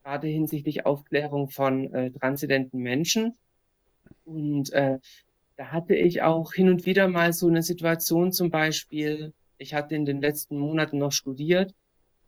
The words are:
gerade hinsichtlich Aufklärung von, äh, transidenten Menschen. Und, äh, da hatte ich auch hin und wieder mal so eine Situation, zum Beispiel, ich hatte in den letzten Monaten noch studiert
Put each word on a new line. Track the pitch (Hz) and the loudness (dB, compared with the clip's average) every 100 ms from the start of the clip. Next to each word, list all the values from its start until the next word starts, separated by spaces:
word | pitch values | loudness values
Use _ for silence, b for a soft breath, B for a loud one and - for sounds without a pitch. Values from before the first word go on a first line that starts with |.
gerade | 139 143 156 | -10 -6 -2
hinsichtlich | 156 151 151 151 147 - | -2 -2 -2 -4 -2 0
Aufklärung | 143 - 139 147 143 139 | -2 0 -2 0 -2 -4
von, | - 135 131 135 | 0 0 0 -2
äh, | 127 127 | -4 -4
transidenten | 127 131 139 143 135 131 131 | -2 -2 -2 0 0 -2 -4
Menschen. | 123 131 170 220 226 - _ _ _ _ _ _ - - | -2 0 2 0 0 -4 _ _ _ _ _ _ -20 -20
Und, | 160 160 147 147 135 | -12 -6 -2 -2 0
äh, | - 135 135 B B B _ _ - | 0 2 0 B B B _ _ -16
da | 131 | -8
hatte | 160 170 165 | -4 2 4
ich | 175 170 | 4 4
auch | 160 165 160 | 2 2 0
hin | - 185 | 2 4
und | 180 180 | 4 2
wieder | 185 190 | 2 4
mal | 175 170 | 4 2
so | 170 175 | 2 2
eine | 165 | 2
Situation, | 165 175 165 165 - 165 180 | 0 -2 0 0 0 0 2
zum | 185 175 | 2 0
Beispiel, | 160 156 151 - 151 151 151 151 - _ - | 0 0 -2 -6 -6 -4 -4 -8 -18 _ -20
ich | 135 151 | -8 -6
hatte | 147 156 | -2 -2
in | 143 | -2
den | 139 | 0
letzten | 147 147 - 147 | 0 -2 -4 -4
Monaten | 147 160 156 147 | -2 0 0 0
noch | 143 | -2
studiert | - 139 131 151 180 190 - _ _ _ _ | -2 -4 -4 2 2 0 -6 _ _ _ _